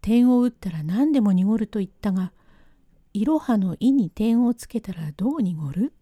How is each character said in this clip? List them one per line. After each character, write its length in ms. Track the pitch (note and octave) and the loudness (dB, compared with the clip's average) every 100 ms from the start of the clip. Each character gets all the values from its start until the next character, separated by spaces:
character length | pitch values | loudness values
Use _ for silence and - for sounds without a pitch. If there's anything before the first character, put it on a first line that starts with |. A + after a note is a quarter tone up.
点 300 | - A#3 B3 | 2 4 4
を 120 | B3 | 4
打 60 | B3 | 2
っ 20 | |
た 180 | - G3 | -2 -10
ら 140 | E3 | -8
何 260 | D3+ G3 D4 | -4 0 2
で 100 | C#4+ | 2
も 120 | G#3 | 2
濁 240 | F#3 F#3+ A3 | 2 2 0
る 100 | A3 | -2
と 140 | G#3+ | -6
言 80 | F#3+ | -8
っ 20 | |
た 220 | _ G#3+ | _ -4
が、 200 | F#3+ F#3 _ _ - - _ _ _ _ | -2 -4 _ _ -20 -20 _ _ _ _
い 120 | G3+ | -4
ろ 160 | A3 D#4 | 0 0
は 180 | - A3+ | 0 0
の 180 | F#3+ E3 | 0 0
い 100 | A#3 | 2
に 180 | C4+ F3+ | 2 0
点 360 | - G#3+ A#3 | -2 0 2
を 100 | A#3+ | 2
つ 140 | A#3+ - | -2 -6
け 120 | A#3 | -10
た 120 | - | -8
ら 180 | F3 D#3 | -10 -10
ど 200 | D3 G3+ | -4 -4
う 100 | D#4 | -2
濁 300 | G3 D#3+ D3 | -2 -2 -6
る？ 200 | D3+ C4 _ | -4 -4 _